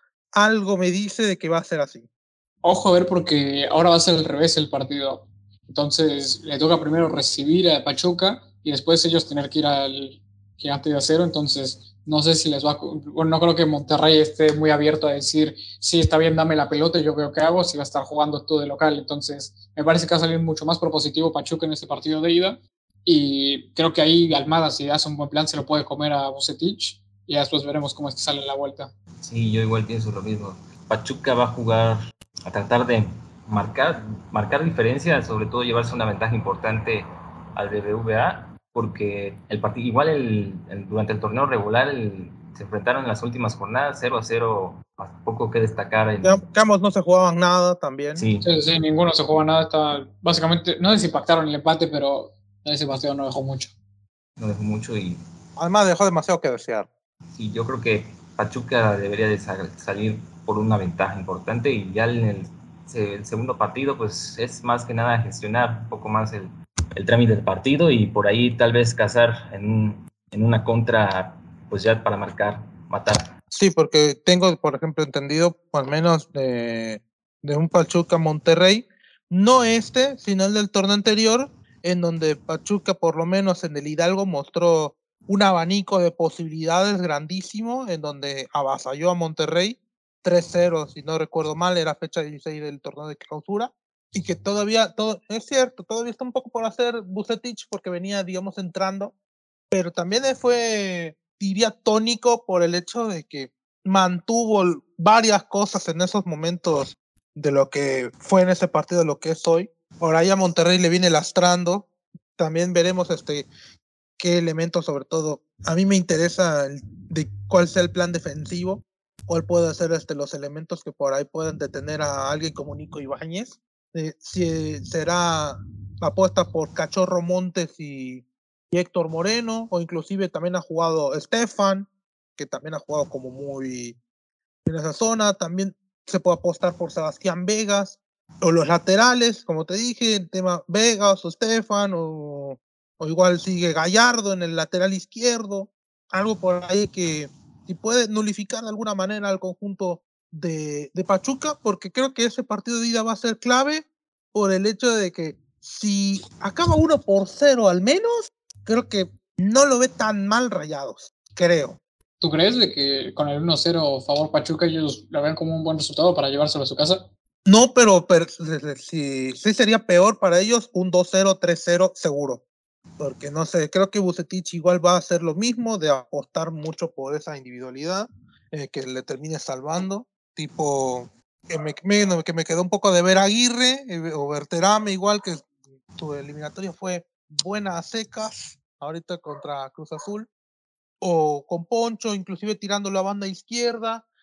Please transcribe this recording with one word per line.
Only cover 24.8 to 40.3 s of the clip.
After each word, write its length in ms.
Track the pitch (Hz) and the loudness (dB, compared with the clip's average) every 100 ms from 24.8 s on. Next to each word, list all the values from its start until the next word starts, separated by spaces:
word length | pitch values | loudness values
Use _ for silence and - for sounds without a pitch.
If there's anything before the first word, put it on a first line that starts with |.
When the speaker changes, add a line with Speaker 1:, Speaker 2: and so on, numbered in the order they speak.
| 143 | -2
Speaker 2:
hace 180 | 147 151 | -2 -2
un 80 | 147 | -4
buen 140 | 143 | -4
plan, 180 | 147 156 | -2 -2
se 80 | 151 | -4
lo 80 | |
puede 220 | 135 151 143 | -2 -2 -2
comer 260 | 143 147 | -4 -2
a 160 | 143 135 | -2 -4
Vucetich. 720 | 135 - 135 170 208 - - _ _ - | -4 -6 -4 -4 -4 -8 -10 _ _ -6
Y 80 | |
ya 60 | 143 | -2
después 240 | 139 151 | 0 -2
veremos 300 | 143 151 143 | -4 -4 -6
cómo 160 | - 143 | -8 -10
es 40 | |
que 60 | - | -8
sale 220 | - 143 | -6 -6
en 40 | 139 | -6
la 80 | |
vuelta. 380 | 135 143 139 135 - - - | -6 -6 -8 -16 -18 -20 -20
Speaker 3:
Sí, 300 | - 117 113 | -10 -2 0
yo 120 | 110 | 0
igual 240 | 110 113 107 | 0 0 -2
pienso 240 | 113 110 | -4 -6
lo 100 | 98 | -6
mismo. 340 | 104 107 101 92 - - - | -6 -6 -8 -14 -20 -14 -6
Pachuca 440 | 110 - 131 135 | -4 -4 -6 0
va 120 | 120 | 2
a 80 | 120 | 0
jugar 460 | 120 113 113 113 110 - - - - | 0 0 2 2 0 -4 -14 -20 -16
a 80 | - | -8
tratar 340 | 104 98 120 120 | -6 0 2 2
de 200 | 113 92 - - - - | 2 0 -4 -16 -18 -4
marcar, 560 | 107 107 - 151 160 107 107 - | -2 -2 0 0 0 -8 -12 -6
marcar 320 | 107 104 143 | -4 -2 0
diferencia, 600 | 165 - 113 135 165 143 | 0 0 0 2 2 0
sobre 240 | 110 110 107 | 0 -4 -4
todo 160 | 120 | -2
llevarse 320 | 123 117 117 | 0 0 0
una 100 | 123 | -2
ventaja 300 | 110 95 110 | -2 -2 -2
importante 680 | 113 92 92 110 110 113 107 90 - - - - | -2 -2 -4 -2 -2 -2 -4 -4 -16 -18 -18 -12
al 160 | - 101 | -6 -4
B 100 | 104 | -4
B 140 | 101 | -4
V 200 | 110 113 | -4 -2
A, 400 | 110 156 - - - _ | 0 0 -2 -12 -20 _
porque 640 | 120 110 - 104 101 98 - - | -6 -6 -4 -6 -6 -8 -10 -8
el 100 | 104 | -4
parti-, 280 | 104 120 120 | -4 -4 -2
igual 240 | 120 151 | 2 2
el, 440 | 151 120 | 2 0